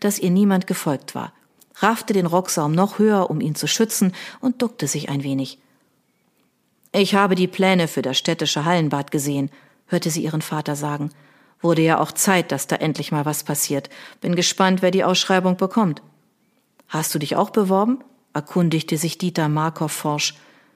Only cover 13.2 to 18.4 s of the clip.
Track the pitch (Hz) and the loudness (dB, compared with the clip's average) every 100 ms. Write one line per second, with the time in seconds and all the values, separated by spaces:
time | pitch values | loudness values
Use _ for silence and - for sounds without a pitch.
13.2 | 143 151 - 147 - 139 - - - - | -2 -4 -4 -4 -2 -4 -6 -14 -20 -8
14.2 | - 175 175 - 190 185 185 185 170 185 | -2 0 0 2 2 4 2 2 2 2
15.2 | - 185 185 180 190 233 190 143 - _ | 2 2 2 0 0 2 0 0 -8 _
16.2 | _ _ _ _ _ _ _ 156 156 156 | _ _ _ _ _ _ _ -4 -4 -4
17.2 | 147 - 208 226 190 190 220 262 - _ | -2 0 0 2 2 2 2 0 -6 _
18.2 | _ 147 | _ -8